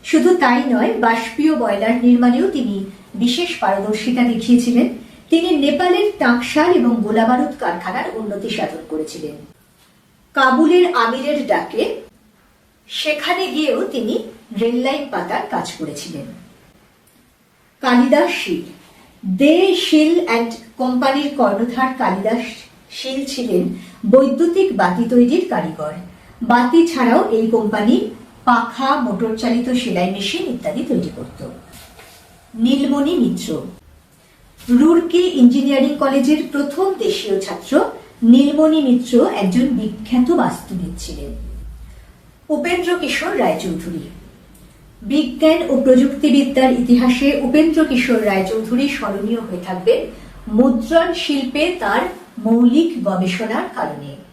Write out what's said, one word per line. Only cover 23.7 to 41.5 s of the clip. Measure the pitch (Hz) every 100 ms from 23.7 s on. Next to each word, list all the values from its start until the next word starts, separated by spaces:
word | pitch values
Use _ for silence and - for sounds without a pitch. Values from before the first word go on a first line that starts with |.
| - - - 196
বৈদ্যুতিক | 254 269 - 339 349 381 202
বাতি | 185 - 233
তৈরির | 240 240 330 -
কারিগর। | 233 165 156 139 180 - - - - 233
বাতি | 247 247 330 330
ছাড়াও | 269 240 277 415 226
এই | 226 226
কোম্পানি | 208 208 208 - - - - - -
পাখা, | 240 247 - 269 294 226
মোটর | 196 226 226
চালিত | 247 240 247 247
সেলাই | 208 180 185 196
মেশিন | - 339 359
ইত্যাদি | 247 156 247 -
তৈরি | 262 - -
করত। | - - - - - - - - - - _ _ _
নীলমণি | 226 233 277 285 285 285 349
মিত্র, | 202 175 - 151 - - _ _ _ _ _ _ _ _ - 240
রুরকি | 311 339 339 349 359 285
ইঞ্জিনিয়ারিং | 240 269 247 269 294 -
কলেজের | 277 277 254 302 -
প্রথম | 285 277 - 392 381
দেশীয় | 208 - 214 190 -
ছাত্র | - - 285 466 - - -
নীলমণি | 226 262 285 294 311 311 269
মিত্র | 247 - 240 330 -
একজন | 190 208 294 220
বিখ্যাত | 214 - - 247 247 349
বাস্তুবিদ | 175 - - 185 175 180
ছিলেন। | - 151 143 - -